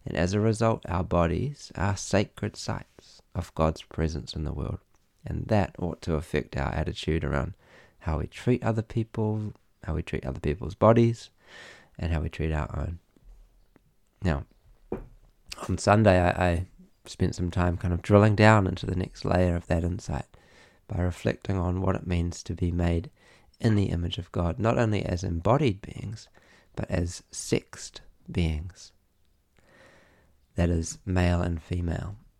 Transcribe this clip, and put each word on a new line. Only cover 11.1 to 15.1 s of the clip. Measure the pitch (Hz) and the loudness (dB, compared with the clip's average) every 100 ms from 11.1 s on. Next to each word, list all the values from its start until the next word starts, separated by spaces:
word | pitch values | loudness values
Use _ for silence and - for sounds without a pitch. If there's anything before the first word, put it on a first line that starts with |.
| 117 - _ _ - - - - - | 0 -10 _ _ -20 -20 -20 -20 -8
and | 82 | -2
how | 82 | -2
we | 82 | -2
treat | - 80 | -4 -2
our | 78 73 | -2 -4
own. | 76 76 85 _ _ - - - _ _ _ _ _ _ - | -6 -6 -8 _ _ -20 -20 -20 _ _ _ _ _ _ -6
Now, | 92 71 - _ _ - - - - | -2 -2 -4 _ _ -20 -12 -12 -12